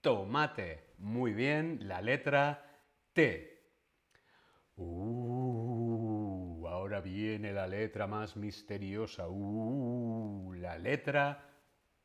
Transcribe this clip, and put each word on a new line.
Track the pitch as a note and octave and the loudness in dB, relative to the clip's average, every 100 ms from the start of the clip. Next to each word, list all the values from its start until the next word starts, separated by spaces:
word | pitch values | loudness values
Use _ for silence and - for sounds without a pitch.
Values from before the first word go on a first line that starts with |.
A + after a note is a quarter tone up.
Tomate. | - A2+ G2 C3+ D3+ - F2+ D#2 - - | 4 4 4 2 2 0 -6 -6 -12 -10
Muy | G2 A#2 B2 | -4 0 2
bien, | G#2 C3 D3+ D#3+ D#3 G2+ | 2 2 2 2 -2 -4
la | F2+ | -4
letra | G#2 C3+ - C#3 C#3+ D3 - - _ _ _ | 0 2 4 6 4 2 -10 -20 _ _ _
T. | - D3 E2 - - _ _ _ _ _ _ _ _ _ _ _ | 6 6 6 -8 -18 _ _ _ _ _ _ _ _ _ _ _
Uh, | - F2 E2+ G2+ A#2 A#2+ B2 B2+ A#2 A2+ A#2 A#2 A2+ A2+ G#2+ G#2 F#2+ F2+ E2 E2 | -10 -8 -4 -2 -2 -2 0 0 0 0 0 0 0 0 0 -2 -4 -6 -8 -4
ahora | F2+ G2 G2+ | -4 -2 -4
viene | F2 F#2 G#2+ G#2+ G#2 | -4 -2 -2 -2 -2
la | G2 F#2 | -2 -2
letra | G2 A2 G#2+ G2+ | -2 -2 -2 -2
más | G#2+ G#2+ A2 | -2 -4 -6
misteriosa. | G#2 - - G2+ G2 G2+ A2 - F2 | -8 -8 -8 -6 -4 -2 -4 -4 -6
Uh, | F#2+ G2+ G#2+ A2+ C#3 A#2+ B2 A#2 A2+ G#2+ G2+ F#2 | -4 -2 -2 0 0 0 0 0 -2 -4 -6 -8
la | F2+ F2 E2 | -8 -6 -4
letra | F#2 C#3+ - C#3+ C#3+ C#3+ - - _ _ _ _ | 0 0 2 4 4 0 -12 -20 _ _ _ _